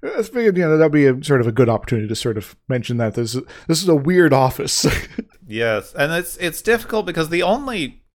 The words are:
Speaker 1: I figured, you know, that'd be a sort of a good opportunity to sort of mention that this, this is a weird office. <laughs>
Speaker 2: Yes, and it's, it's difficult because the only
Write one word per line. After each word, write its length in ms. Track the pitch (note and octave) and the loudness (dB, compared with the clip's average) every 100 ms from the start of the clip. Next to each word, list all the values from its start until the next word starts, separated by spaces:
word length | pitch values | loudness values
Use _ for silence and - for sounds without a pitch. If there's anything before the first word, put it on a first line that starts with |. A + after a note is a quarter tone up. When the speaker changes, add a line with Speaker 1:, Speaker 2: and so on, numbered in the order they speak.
Speaker 1:
I 180 | - F#4 | -8 -6
figured, 340 | A3 B3 A3+ F#3 | -4 0 2 2
you 80 | |
know, 140 | E3+ D#3 | 2 4
that'd 140 | D#3 | 4
be 140 | D3 C#3 | 6 4
a 160 | B2+ | 2
sort 180 | D3 C#3 | 0 2
of 60 | A#2 | 2
a 40 | |
good 160 | A2+ A#2+ | 2 2
opportunity 400 | A2 - A#2+ G#2+ | 2 -2 -4 -4
to 80 | A2 | -6
sort 220 | B2+ G#2+ | -4 -6
of 180 | - - _ | -8 -18 _
mention 280 | B2+ A#2+ A#2+ | -6 -4 -2
that 180 | A#2 G#2 | -2 -2
this, 180 | A#2 B2 - - - | -4 -6 -10 -20 -4
this 140 | E3 | -2
is 80 | F3+ | 2
a 60 | D#3 | 2
weird 380 | C#3 F#3 E3 | 4 4 6
office. 520 | C3 C3 - - - D#3+ | 6 2 -2 -6 -2 -2
<laughs> 40 | - - - - _ E3+ | -2 -6 -14 -16 _ -12
Speaker 2:
Yes, 440 | G#2+ A#2 G#2+ - - | -4 -2 -2 -6 -4
and 160 | C#3+ | -2
it's, 260 | E3 F3 - | -2 -6 -6
it's 240 | F3 E3+ | -6 -6
difficult 460 | - A3+ A3+ A3 F#3 | -2 -2 -2 -6 -4
because 220 | E3 D#3 | -4 -4
the 120 | E3+ | -2
only 600 | F3+ A3+ C#4 A3+ C3+ - _ | 0 -2 -4 -8 -8 -10 _